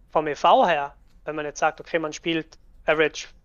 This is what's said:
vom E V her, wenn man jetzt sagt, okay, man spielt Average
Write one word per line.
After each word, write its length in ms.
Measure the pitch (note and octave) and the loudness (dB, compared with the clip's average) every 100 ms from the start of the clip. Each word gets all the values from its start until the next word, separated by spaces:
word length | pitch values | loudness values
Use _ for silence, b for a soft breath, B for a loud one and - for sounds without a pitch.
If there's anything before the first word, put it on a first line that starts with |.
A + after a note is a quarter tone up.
| _ | _
vom 160 | E3 D#3 | -4 -4
E 80 | |
V 320 | C#3 F3 A3+ A3 | 0 4 6 4
her, 280 | D#3 C#3+ - _ - | 0 -4 -10 _ -18
wenn 120 | - D3+ | -12 -8
man 100 | D3 | -8
jetzt 140 | - | -2
sagt, 200 | D#3 D3+ | -2 -2
okay, 180 | - E3+ | -6 -4
man 140 | D#3 | -4
spielt 460 | D3 E3+ E3 D#3 - _ - | -6 -4 -4 -6 -14 _ -8
Average 440 | - D#3 D3+ - - - | -2 2 0 -2 -16 -18